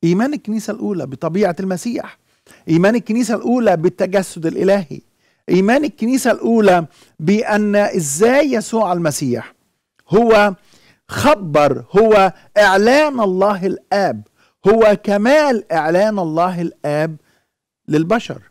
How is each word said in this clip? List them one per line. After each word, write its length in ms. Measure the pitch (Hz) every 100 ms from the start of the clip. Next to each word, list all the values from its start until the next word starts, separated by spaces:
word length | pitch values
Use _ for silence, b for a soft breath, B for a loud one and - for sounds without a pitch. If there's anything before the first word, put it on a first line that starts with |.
إيمان 300 | 170 185 240
الكنيسة 400 | 294 - 220 208
الأولى 320 | 202 208 190 139
بطبيعة 500 | 131 165 170 202 175
المسيح، 600 | 190 180 - 233 - - _ b b b b
إيمان 260 | 160 190 240
الكنيسة 400 | - 220 226 233
الأولى 420 | - 247 226 175
بالتجسد 680 | 165 - 190 190 190 - 165
الإلهي، 560 | - 185 202 165 - _ _ _ _ -
إيمان 340 | 175 190 254 294
الكنيسة 460 | - 226 262 240
الأولى 540 | 202 - 226 208 180 160 b b b
بأن 560 | 156 208 233 214 208 208
إزاي 760 | 202 - 151 139 226 262 294
يسوع 420 | 240 - 226 202
المسيح 640 | 180 165 143 139 117 - _ _ _ _ _ _
هو 460 | 196 233 220 208 190 b b b b b
خبر، 760 | - 269 214 185 147 147 123 120 190
هو 360 | 226 214 190 b b -
إعلان 600 | 208 190 214 269 302 262
الله 460 | 208 185 196 196 185
الآب، 600 | - _ 196 185 110 107 _ _ _ 185
هو 300 | 226 220 202
كمال 680 | - 202 214 302 294 240 -
إعلان 480 | 165 151 175 214 208
الله 420 | 170 156 180 180
الآب 540 | 170 - 151 147 160 156 _ _ _ _ _ _ -
للبشر. 540 | 151 165 226 - - _